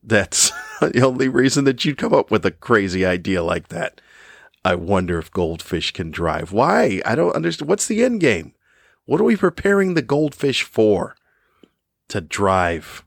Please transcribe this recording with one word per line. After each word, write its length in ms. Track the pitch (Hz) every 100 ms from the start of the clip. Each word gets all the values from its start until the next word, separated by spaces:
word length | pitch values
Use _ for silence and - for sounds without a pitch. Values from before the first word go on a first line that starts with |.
That's 500 | - 110 92 - - - -
<laughs> 140 | -
the 200 | - -
only 260 | 131 127 131
reason 380 | 131 131 143 139
that 180 | 127
you'd 140 | 156 139
come 160 | -
up 180 | 151 -
with 140 | 107 92
a 60 |
crazy 540 | - - 113 98 92 92
idea 380 | 90 87 92
like 260 | 85 87 -
that. 300 | - - _ _ - - - - _
"I 120 | - 87
wonder 440 | 85 98 90 85
if 120 | 80
goldfish 600 | - 82 82 - 85 -
can 200 | - 82
drive." 420 | 76 85 78 85
Why? 480 | 101 143 202 - 95 -
I 100 | 123
don't 200 | 170 -
understand. 320 | 165 160 147
What's 200 | 202 -
the 160 | 214 254
end 160 | 226
game? 320 | 156 98 - _ _ _ _ _
What 160 | - 147
are 60 | 226
we 100 | 214
preparing 600 | 185 - 202 202 190 170
the 60 |
goldfish 600 | 120 143 151 - 143 123
for? 540 | - - 110 98 - - _ _ _ _ _ _ _ _ _
To 140 | 104
drive. 840 | 78 - 98 95 87 82 - -